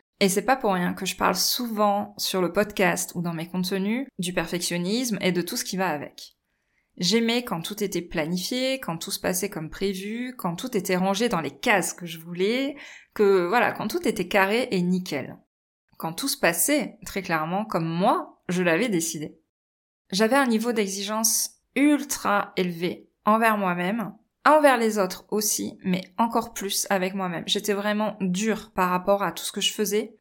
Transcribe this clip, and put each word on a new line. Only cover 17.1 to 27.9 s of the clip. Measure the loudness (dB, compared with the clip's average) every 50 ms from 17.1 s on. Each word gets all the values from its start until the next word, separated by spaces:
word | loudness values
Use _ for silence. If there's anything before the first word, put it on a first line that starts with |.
| -8 -6
clairement, | -4 -2 -2 -2 0 0 -2 -2 -2
comme | -2 -2 -2 -2
moi, | -2 0 2 4 4 4 2 0 -6 -12 _ _ -4
je | -2 2 2
l'avais | 4 4 4 2 2
décidé. | 2 0 0 -2 -4 -6 -8 -10 -12 _ _ _ _ _ _ _ _ _ _ _ _ _ _ _
J'avais | 0 2 2 4 4
un | 4 4
niveau | 4 2 2 2 0 0
d'exigence | 0 0 -2 -2 -6 -6 -4 -2 0 2 2 2 0 -2 -4 -8 _ _ _ 0
ultra | 4 4 6 6 4 2 -2 -6 -4 0 0 2 2 0 -2 -2
élevé | -2 -2 -2 -2 -2 -4 -4 -4 -6 -12 _ _ _ 0
envers | 2 4 4 6 4 4
moi-même, | 4 2 0 0 0 0 -2 -2 -2 -4 -6 -8 -14 _ _ _ _ 4
envers | 6 6 8 8 6 6 6
les | 4 2 2 2
autres | 0 0 -2 -6 -8 -4
aussi, | -2 -2 0 0 -2 -2 -4 -6 -10 -6 -4
mais | -2 -2 -2 -2 -4 _
encore | -2 0 0 0 0 -2 -2 -6
plus | -8 -6 -4 -2 -2 -2 0
avec | 0 0 0 -2 -2
moi-même. | -2 -4 -4 -4 -4 -4
J'étais | -2 -2 0 0 0 0
vraiment | 0 0 0